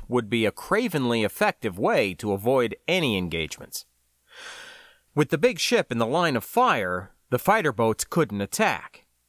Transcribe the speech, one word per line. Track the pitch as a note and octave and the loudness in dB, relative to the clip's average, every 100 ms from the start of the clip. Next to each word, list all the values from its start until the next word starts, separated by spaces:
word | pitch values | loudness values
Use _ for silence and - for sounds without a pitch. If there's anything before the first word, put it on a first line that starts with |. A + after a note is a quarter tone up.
| - | -2
would | B2 G#2 | -2 0
be | A#2 G#2 | 0 0
a | |
cravenly | - - G#3 A#3+ D3 B2 A#2 | -2 -2 -2 0 0 0 0
effective | G#2 - G#3 - A2 F2+ | 0 0 -2 0 -6 -2
way | F3 F3+ G2+ | 2 2 0
to | F2 G#2 | -2 -2
avoid | G2 A2+ C3+ A2+ - - | 0 2 2 2 -4 -2
any | F#3 C#3 F#2+ | 0 2 0
engagements. | F2 E2 D#2 - - - - _ _ _ _ - - - - - - _ _ | -2 -4 -4 -8 -12 -14 -14 _ _ _ _ -20 -18 -18 -18 -20 -20 _ _
With | D3 D3 | 0 0
the | D#3 | 2
big | B3 F3 | 2 2
ship | - A#3 - | 2 2 2
in | A#2 | -2
the | A#2 | 0
line | E3 E3+ A#2 | 2 2 0
of | |
fire, | - A#3 B3 C3+ F2+ F2+ G2 _ _ | -2 2 2 2 -2 -4 -6 _ _
the | B2 | 0
fighter | - A3 D3+ | 2 2 2
boats | A2+ A2+ - | 2 0 0
couldn't | - F3 - G2+ | -2 -2 0 -2
attack. | G2+ - G3+ F#2+ - - _ _ | -4 0 0 -2 -8 -20 _ _